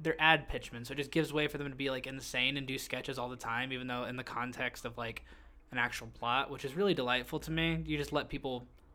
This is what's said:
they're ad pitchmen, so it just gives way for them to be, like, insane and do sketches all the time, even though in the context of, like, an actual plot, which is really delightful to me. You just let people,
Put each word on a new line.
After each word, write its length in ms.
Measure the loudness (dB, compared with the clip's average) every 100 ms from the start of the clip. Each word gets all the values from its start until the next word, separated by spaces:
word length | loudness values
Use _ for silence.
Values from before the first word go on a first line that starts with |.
they're 180 | -2 6
ad 300 | 8 8 4
pitchmen, 360 | -6 -6 -8 -6
so 60 |
it 40 | -4
just 140 | 0
gives 200 | 2 4
way 140 | 2 2
for 100 | 0
them 120 | -6
to 60 | -2
be, 140 | -2
like, 160 | -2 -4
insane 500 | -8 -4 2 2 2
and 100 | -2
do 100 | -4
sketches 400 | -2 -4 -2 -4
all 120 | -4
the 60 | -4
time, 360 | -2 -2 -2
even 140 | -4 -2
though 160 | -4
in 140 | -2 -4
the 60 |
context 640 | -4 -4 -4 -2 -4 -4 -8
of, 120 | -6
like, 260 | -6 -8 -14 -20 -20 -20 -6
an 60 | 0
actual 300 | 0 -2 -10
plot, 420 | -4 2 2 2
which 140 | -4 -4
is 100 | 2
really 180 | 4 4
delightful 440 | 4 2 2 -4
to 120 | -2
me. 300 | 2 4 2 0
You 120 | 0
just 140 | 2
let 160 | 0 0
people, 380 | -2 -4 -4 -6 -16 -20